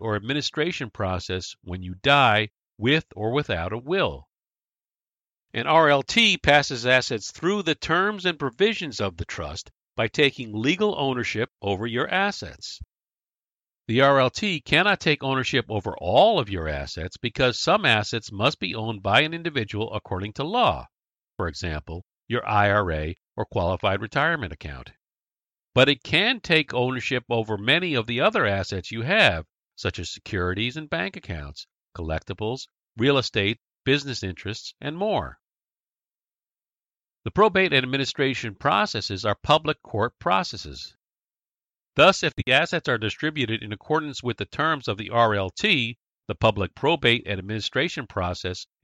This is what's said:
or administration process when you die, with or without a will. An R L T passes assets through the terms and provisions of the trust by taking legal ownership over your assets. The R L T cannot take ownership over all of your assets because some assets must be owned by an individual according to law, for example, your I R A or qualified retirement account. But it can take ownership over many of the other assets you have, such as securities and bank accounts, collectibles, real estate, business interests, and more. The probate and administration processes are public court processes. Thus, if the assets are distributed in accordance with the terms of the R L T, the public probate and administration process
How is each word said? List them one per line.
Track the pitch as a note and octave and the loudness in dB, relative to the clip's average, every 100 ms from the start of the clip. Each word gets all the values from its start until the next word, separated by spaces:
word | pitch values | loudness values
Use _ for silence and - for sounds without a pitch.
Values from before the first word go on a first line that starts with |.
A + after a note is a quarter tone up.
or | A2+ | -2
administration | G#2 G#2+ C#3+ - - D#3+ E3+ A#2+ | -4 -2 -4 -4 -2 -4 -4 -8
process | - F#2+ F2+ - F#2 - - | -4 -4 -4 -4 -6 -8 -14
when | F2+ F#2 | -10 -10
you | F#2 | -8
die, | F2+ C3+ C#3+ B2+ G#2+ G#2+ _ _ - | -2 4 6 6 4 0 _ _ -4
with | A2+ D#3 - | 0 0 -2
or | - G#2+ | -6 -2
without | C3+ C#3+ F2+ F2+ | -2 -2 -4 -4
a | A2 | -6
will. | C3 F#3+ C3 C#2+ - _ _ _ _ _ _ _ _ _ _ _ _ | -4 -2 -2 -4 -16 _ _ _ _ _ _ _ _ _ _ _ _
An | - C3 | -6 2
R | D#3+ D3+ | 4 6
L | C#3 | 4
T | - A#3 A3 F#3 | 2 4 4 4
passes | - D3 - B2 | 6 4 4 -2
assets | B2 B2+ - A2+ - | 2 2 2 -4 -6
through | - E3 G#3 | -4 -2 0
the | E3 | 0
terms | D3+ - E3 G3+ G#3 F3+ | -2 0 0 0 -2 -4
and | D#3 | -2
provisions | C#3 A2+ G#3 G#3+ D#3 A2 | -4 2 2 2 -6 -4
of | G2+ E2+ | -4 -4
the | |
trust | E2+ - D2+ D2+ - _ _ - | -10 -8 -8 -10 -14 _ _ -4
by | A2+ | -2
taking | - C#3+ - A#2 | 2 2 2 -8
legal | G#2+ B2+ F3+ G#3+ D#3+ | -2 0 2 0 0
ownership | C#3 B2 A2+ A2 A#2 _ | -2 -2 -2 -4 -4 _
over | G2+ F#2+ A#2 | -4 -2 -2
your | A#2 C#3+ | -2 -2
assets. | F#3 G3+ - F#2 - - - - _ _ _ _ _ _ _ _ _ - | 0 -2 -4 -12 -14 -16 -16 -18 _ _ _ _ _ _ _ _ _ -2
The | A#2 | 4
R | C3+ C#3 | 6 6
L | B2+ | 4
T | - G#3+ D#3+ | 0 -4 -4
cannot | - D3+ G3 F#3+ | 0 2 2 2
take | E3 D3 | 0 0
ownership | C3 C3 B2 C3 - | 0 -2 0 -2 0
over | G#2+ G2 - | -4 -4 -6
all | E2+ A#2 G#3 G3 | 2 6 6 4
of | G#2 | -2
your | F#2 D#2 | -4 -4
assets | C#2+ C#2 - E2+ - | -4 -6 -8 -10 -6
because | A#2+ - B2+ - | -6 0 0 0
some | - G#3 E3 | 0 2 2
assets | A2 G2+ A#2 - | 0 0 -6 -8
must | G2 C#3 - | -2 -2 -2
be | F2+ | -6
owned | A2+ A2+ G#2+ | -6 -6 -4
by | G2 A2+ | 2 2
an | D#3 | 2
individual | E3+ E3+ C#3 G#2 G#2 A2+ | -2 -6 -4 -4 -4 -4
according | G#2 - F#2 G#2 | -6 -6 -8 -6
to | - | -6
law, | D3 A#3 G3 C#2+ B1 _ _ _ _ - | -4 2 2 0 -6 _ _ _ _ -6
for | F2 | -6
example, | D2+ F2+ D2+ - E2+ - _ - | -4 -6 -6 -8 -12 -14 _ -6
your | A#2 - | -6 0
I | G#2 G#2 | 2 4
R | G#2 F#2 | 4 2
A | D#2 D#2 E2 _ - | -2 -4 -8 _ -10
or | G#2+ | -6
qualified | A2 F2 F#2 G#2 G2 | -2 0 0 0 -2
retirement | A2 - D#3 E3 G2 | -4 -2 0 -2 -6
account. | D#2+ E2 C2 - _ _ _ _ _ _ _ _ | -10 -14 -14 -16 _ _ _ _ _ _ _ _
But | B2 C3+ | 4 4
it | C#3 | 4
can | - D#3 G#3+ B3 | 0 0 2 0
take | - D#3 D3 | 2 2 2
ownership | B2+ B2 B2+ - B2 - | -2 -2 -2 -2 -4 0
over | A#2 A2 G#2 | -2 0 -2
many | G#2+ D#3+ F3+ | 2 2 2
of | C3 A2 | -2 -2
the | A#2+ | 0
other | F3+ A3 | 2 2
assets | A#2 G2 F#2 G2 - | 2 0 -2 -6 -6
you | A2+ | -6
have, | B2 G#3+ D3+ E2 - _ _ - | 0 4 4 2 -6 _ _ -8
such | - - | -6 -6
as | F2 | -10
securities | - - F#2+ F2+ F#2+ A#2+ C#3+ | -12 -6 -2 -2 -2 -4 -6
and | D3+ | -8
bank | E3 F#3+ F#3 | -6 -6 -8
accounts, | - E2 C#2+ - - _ _ - | -10 -10 -10 -16 -20 _ _ -10
collectibles, | D#2+ D#2 - F#2+ G#2+ C3 - _ _ - | -6 -6 -6 -6 -6 -6 -12 _ _ 0
real | C3 C#3 | 2 2
estate, | - A2 G2+ A#2 _ _ - | 2 0 -2 -2 _ _ 0
business | C#3+ C#3 A#2+ | 0 0 -8
interests, | F#2+ F2 G2 A2 - - | -8 -8 -10 -10 -12 -12
and | C#3 | -10
more. | E3 G#3+ E3 C#2 - _ _ _ _ _ _ _ _ _ _ _ _ _ _ _ _ _ _ | -6 -2 -2 -4 -12 _ _ _ _ _ _ _ _ _ _ _ _ _ _ _ _ _ _
The | - | -4
probate | F#3 G#3+ F#3 F#3 | 4 4 4 4
and | C#3 | 2
administration | B2+ C#3 C3 - C3+ B2+ A#2 | 2 0 0 0 0 0 -6
processes | G2+ C#3+ F#3+ G#3 A2 - G2 | -2 2 2 2 -2 -4 -2
are | G#2+ G2 | -2 0
public | - D#3 D#3 D#3 | 4 4 2 -6
court | - G#2 A#2+ - | -6 -4 -4 -2
processes. | F3 F#3+ F3+ G2 D2+ C2+ - _ _ _ _ _ _ _ _ _ _ - | 0 0 0 -8 -14 -16 -18 _ _ _ _ _ _ _ _ _ _ 6
Thus, | E3+ F#3+ | 6 6
if | D#3+ - | 0 -2
the | - | 2
assets | C3+ E3+ E3+ - | 2 2 -2 -2
are | A#2 | -2
distributed | G#2+ - D3+ D3+ A2+ A2 | -2 -2 -4 -2 -2 -4
in | G#2+ | -6
accordance | G#2+ - D#3 D3+ C3 | -8 -2 -2 -2 -6
with | A#2+ A2+ | -6 -6
the | |
terms | G2 - D#3 D3+ B2 | -6 -2 -2 -2 -4
of | G2+ | -6
the | G2 | 0
R | A#2 A#2 | 4 4
L | G2+ F#2+ | 4 -2
T, | - G#3+ D#3+ A2+ A#2 _ _ - | 0 0 2 0 -8 _ _ -10
the | G#2 | 2
public | A2+ G2+ F#2 - | 2 2 -2 -2
probate | C#3 E3 B2 A#2+ - | 0 2 2 2 0
and | F#2+ | -8
administration | F#2+ A2 - B2+ E3+ - A2+ | -6 -6 -4 -2 -4 -4 -8
process | - F2+ F2+ F2+ F2+ - _ | -4 -4 -4 -6 -8 -12 _